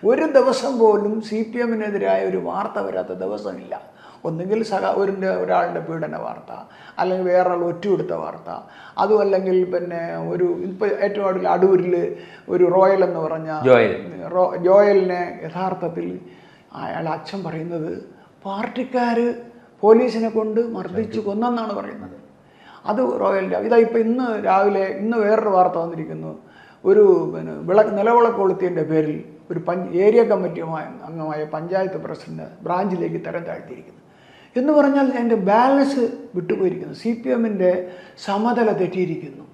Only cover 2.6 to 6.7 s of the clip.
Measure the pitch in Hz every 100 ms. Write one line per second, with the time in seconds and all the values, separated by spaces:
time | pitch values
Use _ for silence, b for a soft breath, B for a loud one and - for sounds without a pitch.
2.6 | 208 208 196 92 - - 92 101 104 90
3.6 | - - - B B B 170 160 185 220
4.6 | 220 196 190 190 196 190 190 185 180 185
5.6 | 175 170 160 165 156 151 57 - - -
6.6 | -